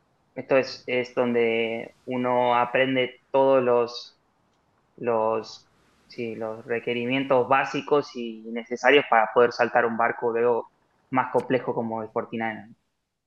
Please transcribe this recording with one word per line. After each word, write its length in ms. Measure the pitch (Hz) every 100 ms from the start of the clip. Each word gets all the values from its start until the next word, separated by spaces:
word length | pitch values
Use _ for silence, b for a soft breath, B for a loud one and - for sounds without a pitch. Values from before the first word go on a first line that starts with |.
| _ _ _ -
Esto 220 | - 135
es, 260 | 123 - -
es 260 | 123 120 -
donde 800 | 123 120 117 113 113 113 - - -
uno 500 | 127 127 123 123 120
aprende 680 | 123 135 131 131 123 - _
todos 320 | 135 135 135
los, 560 | 123 120 117 - - _ _ _ _ _ _ _ _ -
los, 720 | 117 113 110 113 107 - _ _ _ _ _
sí, 280 | - 117 110
los 300 | 113 110 117
requerimientos 840 | 117 123 120 120 135 135 131 113
básicos 600 | 135 139 147 139 147 139 127
y 280 | 117 110 113
necesarios 520 | 117 113 123 123 143 -
para 200 | 117 110
poder 180 | 127 120
saltar 320 | - 117 123 117
un 120 | 113
barco 340 | 117 120 120
luego 400 | 113 120 113 - _ _ _ _
más 200 | 131 120
complejo 400 | 127 - 127 - 160
como 280 | 113 113
el 60 | 110
forty-niner. 580 | 120 107 117 113 107 104 - _ _ _ _